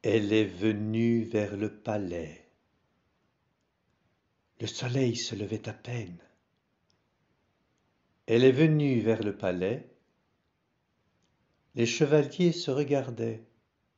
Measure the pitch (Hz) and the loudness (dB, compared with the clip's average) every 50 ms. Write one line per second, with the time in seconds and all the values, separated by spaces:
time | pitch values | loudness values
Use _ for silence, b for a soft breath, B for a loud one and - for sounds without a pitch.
0 | - 113 101 113 104 101 110 110 107 95 90 87 101 107 107 104 107 110 110 113 | 2 2 2 2 2 4 2 2 2 0 -2 -2 0 0 0 0 -4 -2 0 0
1 | 117 117 117 117 110 113 - 107 104 95 101 98 107 104 - - _ - 104 107 | 2 2 2 0 -2 -2 -2 -2 -2 -2 -4 -6 -6 -6 -6 -8 _ -4 -4 -4
2 | 98 87 87 85 80 78 78 - _ _ _ _ _ _ _ _ _ _ _ _ | -4 -6 -6 -8 -8 -10 -14 -20 _ _ _ _ _ _ _ _ _ _ _ _
3 | _ _ _ _ _ _ _ _ _ _ _ _ _ _ _ _ _ _ _ _ | _ _ _ _ _ _ _ _ _ _ _ _ _ _ _ _ _ _ _ _
4 | _ _ _ _ _ _ _ _ _ _ _ _ 110 110 - - 131 123 123 135 | _ _ _ _ _ _ _ _ _ _ _ _ -10 -8 -8 -6 -6 -2 0 0
5 | 131 120 107 - - - 110 98 104 95 110 104 - - - - - - 123 120 | 0 0 -2 -4 -6 -8 -6 -6 -6 -6 -6 -6 -8 -10 -12 -12 -12 -10 -8 -8
6 | 104 87 87 85 - _ _ _ _ _ _ _ _ _ _ _ _ _ _ _ | -8 -10 -14 -18 -20 _ _ _ _ _ _ _ _ _ _ _ _ _ _ _
7 | _ _ _ _ _ _ _ _ _ _ _ _ _ _ _ _ _ _ _ _ | _ _ _ _ _ _ _ _ _ _ _ _ _ _ _ _ _ _ _ _
8 | _ _ _ _ _ - 113 117 123 135 127 131 160 160 156 151 147 139 127 117 | _ _ _ _ _ 2 4 6 8 6 8 6 4 4 4 2 2 2 2 2
9 | 104 113 113 104 107 104 98 - 98 92 90 90 92 98 120 151 165 - _ _ | 2 2 0 0 -2 -4 -4 -4 -4 -2 -2 0 -2 -2 -4 -6 -10 -18 _ _
10 | _ _ _ _ _ _ _ _ _ _ _ _ _ _ _ _ _ _ _ _ | _ _ _ _ _ _ _ _ _ _ _ _ _ _ _ _ _ _ _ _
11 | _ _ _ _ _ _ _ _ _ _ _ _ _ _ _ 123 117 113 - - | _ _ _ _ _ _ _ _ _ _ _ _ _ _ _ -2 0 0 2 0
12 | 156 135 151 151 135 135 - - 180 170 165 - - - 131 143 147 143 143 139 | 2 4 4 4 4 0 0 2 2 2 2 0 -4 -2 -2 -2 0 0 0 -2
13 | 123 123 120 113 113 113 110 113 113 _ _ _ _ _ _ _ _ _ _ | -2 -4 -6 -6 -4 -6 -6 -8 -14 _ _ _ _ _ _ _ _ _ _